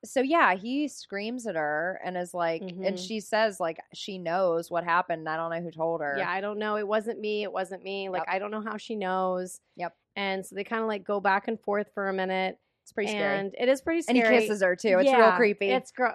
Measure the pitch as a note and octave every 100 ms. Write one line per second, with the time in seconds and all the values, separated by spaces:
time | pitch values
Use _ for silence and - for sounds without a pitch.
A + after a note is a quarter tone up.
0 | A3+ - C4 E4+ B3 F#3 G#3+ C4+ D4 -
1 | - G3 G#3+ B3 A3 E3 D3+ D3+ E3+ F#3+
2 | F3+ F3+ F3+ F3+ E3+ E3 F#3 F3+ F#3+ G3
3 | F#3 A3 - G#3+ A3 F#3+ E3+ D#3+ - -
4 | - F#3+ E3+ F3 F#3+ E3 E3+ E3+ E3+ E3+
5 | F3+ E3 D#3+ D#3+ E3 E3 F3 D#3+ E3 E3
6 | D3 C#3 F3+ F#3 G3+ G#3 G#3+ G#3 G3+ G#3+
7 | G#3+ A3+ G#3+ G#3 G#3 F3+ F#3 F#3+ F#3 G3
8 | F#3+ F3+ E3 F#3 G#3 G#3+ G#3+ G#3+ - A3
9 | F#3 F#3 F#3 F#3 F#3 - _ - F3 _
10 | _ - G3 F#3+ F#3 G3 G3+ A3+ A3 G#3
11 | F#3 G3+ G3 F#3+ - A3 - G3+ G#3 -
12 | G3 F#3+ F#3+ F#3 F#3 - _ _ - -
13 | G#3 G#3+ G3+ G3 G3 - B3 C4+ D4 E4
14 | D#4 B3 A3+ A#3+ A3 G#3 F#3 F3+ A3 F#3
15 | C#4 B3+ A3+ F3+ A3 G3+ G3 B3+ B3+ -
16 | B3